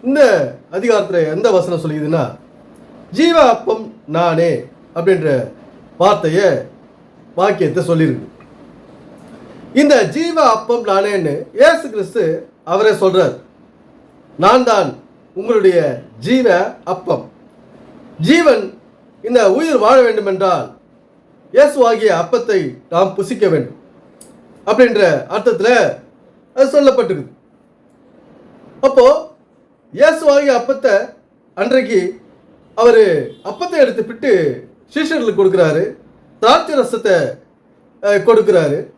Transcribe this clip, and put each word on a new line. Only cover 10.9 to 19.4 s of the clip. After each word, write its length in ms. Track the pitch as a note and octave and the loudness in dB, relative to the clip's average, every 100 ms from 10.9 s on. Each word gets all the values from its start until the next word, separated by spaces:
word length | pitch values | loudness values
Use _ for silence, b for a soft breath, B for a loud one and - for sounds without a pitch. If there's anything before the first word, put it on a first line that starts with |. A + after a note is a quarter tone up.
| G3 G3+ G3+ D#3+ C#3 - | -2 0 -2 -4 -6 -10
இயேசு 360 | G#3 D4 D#4+ D4 | 2 2 2 -4
கிறிஸ்து 580 | A3 F#3 A#3 E3 E3 - _ | -8 -8 -4 -4 -4 -10 _
அவரே 260 | - F#3+ G#3+ | -6 0 0
சொல்றார். 460 | F#3+ F#3+ F#3 D#3 B2 - _ _ _ _ _ _ _ _ - | 2 0 2 0 -4 -20 _ _ _ _ _ _ _ _ -2
"நான் 260 | F3+ B3+ | 2 2
தான் 320 | B3 G#3 D3+ B2+ _ _ _ | 2 0 -2 -8 _ _ _
உங்களுடைய 680 | - A3 A3 F#3+ F3 D3+ B2+ - A2 | -12 -2 2 2 2 -2 -6 -14 -14
ஜீவ 540 | C3 B3+ A#3+ F3 G3 - | -2 0 2 0 -2 -8
அப்பம்." 440 | - F3+ - C3+ - _ - _ _ - - - - - | -10 -10 -6 -8 -8 _ -20 _ _ -20 -20 -20 -20 -8
ஜீவன் 580 | E3+ E4 D#4 A3+ F#3+ - _ _ _ _ | 0 2 4 2 -2 -14 _ _ _ _
இந்த 300 | G#3+ B3 | -8 -2